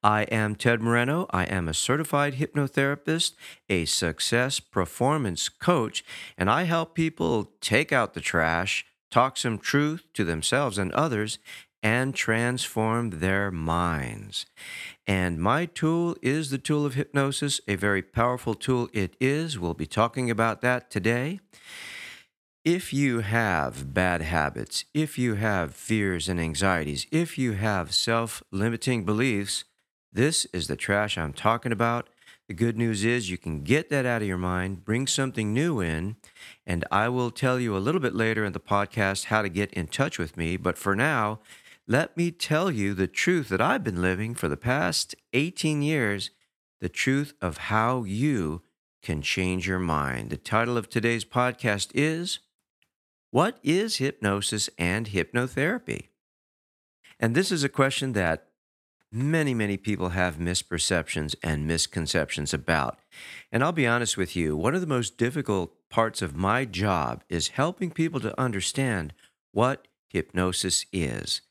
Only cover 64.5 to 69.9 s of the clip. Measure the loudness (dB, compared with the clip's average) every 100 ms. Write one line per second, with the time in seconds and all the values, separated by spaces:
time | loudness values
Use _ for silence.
64.5 | 0 0 0 0 -2 -2 -2 -2 0 0
65.5 | 0 -2 _ _ 0 0 0 -6 0 2
66.5 | 2 0 0 2 2 0 -4 _ -4 -2
67.5 | 0 -2 -2 -6 -2 -2 -2 -4 -2 -2
68.5 | -2 -4 -2 0 0 -4 -10 _ _ _
69.5 | 2 2 2 _